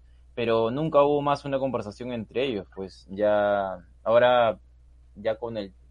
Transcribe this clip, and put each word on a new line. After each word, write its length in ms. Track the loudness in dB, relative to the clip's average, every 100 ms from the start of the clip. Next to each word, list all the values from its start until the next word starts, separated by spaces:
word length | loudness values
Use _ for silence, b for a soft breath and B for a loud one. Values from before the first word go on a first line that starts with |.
| -20 -20 -16
Pero 380 | -6 0 0 0
nunca 320 | -2 0 2
hubo 180 | 4 2
más 240 | 0 -4 -4
una 140 | -4
conversación 520 | -2 -4 -6 -10 -10
entre 320 | -10 -6 -4 -4
ellos, 220 | -4 -8
pues, 320 | -12 -12 -14 -12
ya, 640 | -2 2 2 2 0 -2 -8 -14 -8
ahora, 560 | 2 4 6 4 2 0 -10 -20 -20 -20 -20 -8
ya 220 | -6 -4
con 200 | -6 -10
el, 180 | -12 -16 -18